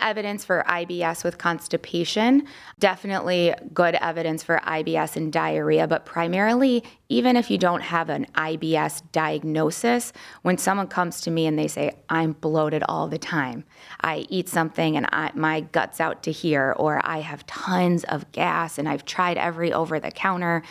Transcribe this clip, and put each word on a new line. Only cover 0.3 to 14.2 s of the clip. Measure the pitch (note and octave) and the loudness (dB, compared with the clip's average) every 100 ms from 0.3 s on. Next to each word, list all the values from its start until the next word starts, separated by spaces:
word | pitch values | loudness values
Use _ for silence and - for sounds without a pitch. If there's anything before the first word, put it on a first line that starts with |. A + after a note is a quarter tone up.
| G3+ | -6
for | - F3 - | 0 0 2
I | F3 F3 | -2 -4
B | F3 | -2
S | E3 E3 | -2 0
with | F3 - | -4 -2
constipation, | F3 E3 - E3 - E3 E3 G#3 A#3 C#4 C#4+ - - - | -2 -2 -2 -4 -2 -4 0 2 6 4 2 -10 -20 0
definitely | G3 F#3 G3 F#3+ - F3+ E3+ - - | 2 2 -4 -4 0 4 4 2 -2
good | - E3+ E3+ | 2 2 2
evidence | E3 E3 E3 D#3+ | 0 -2 -2 -2
for | - E3 | 0 0
I | - D#3+ | 0 -2
B | D#3+ D#3+ | 0 0
S | D#3 D#3 | -2 -2
and | D#3 | -2
diarrhea, | D#3+ D#3+ D#3 D3+ D#3 D#3+ | -2 0 0 2 2 4
but | D#3+ | 0
primarily, | - E3+ E3+ F#3 A3 B3 C4+ A#3+ - - _ | -2 -4 0 2 4 4 4 2 -2 -16 _
even | A#3 B3 A#3+ | 2 4 4
if | A3+ | 2
you | G3 | 2
don't | F3+ F3 | 2 0
have | - E3+ D#3+ | -2 -2 -2
an | C#3+ - | -4 -2
I | - D#3 D#3+ | -2 -2 -2
B | D#3+ | 0
S | D#3 D3+ - - | 2 0 -4 -4
diagnosis, | D#3+ D#3 D#3 D#3 D#3 D#3 - A#3+ A#3+ - - - - | 0 0 -2 -2 2 0 2 0 0 -2 -12 -20 -4
when | F3+ F3+ | 0 2
someone | F#3+ G3 F#3+ | 2 0 -2
comes | - F3 - | -2 -2 -4
to | E3+ | -2
me | E3 D#3+ | 0 2
and | D3+ | 2
they | D3+ | 0
say, | - D3 - - | -2 -4 -4 -2
"I'm | D#3+ D#3+ | 0 0
bloated | D#3 D#3+ D#3 D3+ D#3 - | 0 0 2 2 0 0
all | E3 D#3 | 0 -2
the | D3+ | -4
time, | - E3 B2+ A#2+ - - - - | -2 -2 -2 -6 -14 -20 -20 -4
I | D#3 D3+ | -2 -2